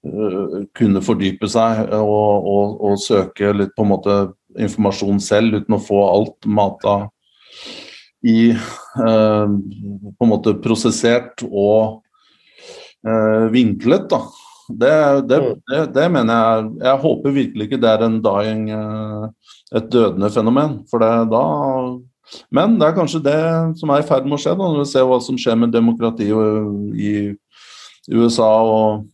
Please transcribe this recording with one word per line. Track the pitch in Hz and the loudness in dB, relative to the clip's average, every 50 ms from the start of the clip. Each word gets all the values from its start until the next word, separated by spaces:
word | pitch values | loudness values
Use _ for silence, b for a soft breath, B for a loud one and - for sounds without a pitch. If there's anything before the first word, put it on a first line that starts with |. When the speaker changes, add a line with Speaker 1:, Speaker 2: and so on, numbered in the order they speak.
| - | -12
Speaker 1:
eh, | - 76 101 107 101 92 98 98 - 82 98 101 - _ | -10 -6 -4 -4 -4 -4 -4 -6 -6 -8 -10 -10 -12 _
kunne | - 117 101 98 98 95 | -2 0 2 2 0 0
fordype | 107 110 98 101 95 95 - 107 98 | -2 -2 0 -2 -4 -4 -4 -8 -2
seg | - 117 113 113 113 110 110 - | 0 0 2 2 0 -2 -2 -2
og, | 104 107 107 104 104 104 107 107 104 101 87 | -2 -2 0 0 0 0 2 2 0 0 0
og, | 98 101 101 101 104 107 - | 0 0 0 0 0 -4 -4
og | 104 101 101 | -2 -2 -2
søke | 98 - - 113 98 92 - - - 101 101 104 | -2 0 0 0 0 0 -2 -4 -2 -2 0 0
litt | 101 101 95 _ | 0 -2 -4 _
på | - 110 | -2 0
en | 101 | 0
måte | 98 95 - 101 101 101 98 92 95 _ _ _ _ | 0 0 0 0 0 0 0 -2 -6 _ _ _ _
informasjon | - 113 98 - - 104 98 98 - 101 101 101 98 | -6 -6 -4 -2 0 0 0 0 0 -2 0 0 -2
selv | 101 - 107 104 113 113 107 104 | 0 2 2 2 2 2 0 -2
uten | 101 - 113 | 0 0 -2
å | 101 101 | -2 0
få | - 104 101 101 | 0 2 2 4
alt | 95 87 101 110 - - _ - | 4 4 2 0 -2 -6 _ -4
mata | 107 104 107 101 98 98 - - 101 101 101 104 107 _ _ B B B B B B B B B B B B B B B B B B B _ - | -2 0 2 0 0 -2 -4 -2 -2 0 -2 -4 -8 _ _ B B B B B B B B B B B B B B B B B B B _ 0
i, | 117 113 113 117 117 | 2 4 4 4 4
eh, | 117 113 - - - - - - - 135 117 113 113 110 110 107 107 107 107 101 101 101 98 98 101 - 104 101 101 98 101 104 - | 4 2 -4 -10 -16 -18 -20 -12 -6 -2 0 2 4 4 4 4 2 2 0 0 0 -2 -4 -6 -12 -14 -12 -12 -12 -14 -14 -18 -6
på | _ 120 | _ 2
en | 113 | 2
måte | 104 101 - 113 101 - - | 2 2 0 -2 -2 0 0
prosessert | 113 113 113 - 117 104 - - 113 117 120 120 - - - 123 - | -2 -2 0 0 -2 0 2 2 2 2 2 -2 -6 -14 -12 -12 -6
og, | - 101 101 101 107 110 110 110 110 - _ _ B B B B B B B B B B B B B B B B B _ - | -4 0 2 2 2 2 2 0 -4 -12 _ _ B B B B B B B B B B B B B B B B B _ -6
eh, | 110 113 110 107 107 110 110 113 113 | -2 -2 0 2 2 2 2 2 2
vinklet, | 113 123 123 110 98 - - 117 160 - 135 - | 2 2 2 2 0 0 0 2 2 2 2 -2
da. | - 135 - - B B B B B B B - | -2 -2 -2 -8 B B B B B B B -16
Det, | 117 107 120 135 156 156 151 143 139 139 135 | -4 0 2 4 4 4 4 4 2 2 2
det, | 123 127 147 | 2 0 2
Speaker 2:
Mm. | 139 120 107 - _ - | 2 -2 -4 -6 _ -4
Speaker 1:
det, | 131 151 160 135 - | -2 -2 -2 0 0
det | 135 156 175 | 0 0 2
mener | 175 139 117 113 113 | 2 2 2 2 2
jeg, | 113 113 113 113 113 107 110 113 131 | 2 4 2 2 0 -2 -4 -10 -2
jeg | - 127 135 135 | 0 0 0 2
håper | 143 156 127 120 - 139 | 2 0 -2 0 -2 -2
virkelig | 139 139 123 98 - 104 113 | 0 0 -2 -2 -4 -8 -6
ikke | 110 135 123 | -4 -2 0
det | 117 113 | 2 2
er | 110 110 113 | 4 4 2
en | 113 113 110 | 0 0 0
dying, | 107 107 98 101 104 110 110 110 110 107 | 0 0 0 0 -2 -2 -4 -4 -6 -6
eh, | 107 107 107 107 107 107 110 107 107 107 107 113 - b b b b b b _ - | -6 -6 -8 -8 -8 -8 -8 -8 -8 -10 -10 -12 -14 b b b b b b _ -6
et | 113 113 - | -6 -4 0
dødende | 120 120 113 98 87 92 98 104 | 2 2 2 2 2 0 -2 0
fenomen, | - 123 107 113 120 139 151 151 135 107 - _ | 0 0 0 2 2 2 0 0 -4 -8 -10 _
for | - 113 | 0 2
det | 113 110 117 117 117 110 | 2 2 2 2 0 0
da, | 110 117 143 160 151 147 143 139 131 131 127 127 127 123 123 127 _ _ B B B B B B | 0 0 0 0 -2 -2 -2 -4 -4 -4 -6 -6 -10 -12 -16 _ _ _ B B B B B B
men | - 143 175 214 233 196 | 0 0 2 2 2 4
det | 151 | 2
er | 156 160 | 2 2
kanskje | 190 170 139 - 160 139 | 0 -2 -2 -2 -2 -2
det | 139 147 156 160 165 165 165 165 165 160 160 | 0 0 0 0 0 0 0 -2 -2 -4 -6
som | - 151 | -2 0
er | 139 147 | 0 0
i | 143 | 2
ferd | 147 147 131 131 | 2 0 0 0
med | 139 147 | -2 -4
å | 139 | -2
skje | - 160 170 | -2 -2 -2
da, | 190 196 | 0 0
når | 180 156 147 | -2 0 -2
vi | 143 139 | -2 0
ser | - 135 131 | 2 2 4
hva | 127 127 123 | 4 2 0
som | 120 - 135 | 0 -4 -6
skjer | 120 - 120 113 | -2 -2 0 2
med | 113 117 117 | 2 2 2
demokrati | 113 117 117 117 117 117 117 113 113 113 107 101 107 | 2 2 2 2 0 0 -2 -4 -2 -2 -2 -2 0
og, | 110 110 107 107 107 107 104 104 101 104 104 110 | 0 0 0 0 -2 -4 -4 -6 -6 -8 -8 -6
i | 107 104 104 104 104 104 101 101 104 _ B B B B B B B B B B B B - | -6 -4 -4 -4 -4 -4 -6 -8 -12 _ B B B B B B B B B B B B -2
U | - 113 117 | 0 2 2
S | 117 117 120 | 2 2 2
A | 113 110 110 110 113 | 4 4 4 4 4
og | 113 110 110 110 107 107 107 107 - | 4 2 2 2 0 0 -2 -8 -14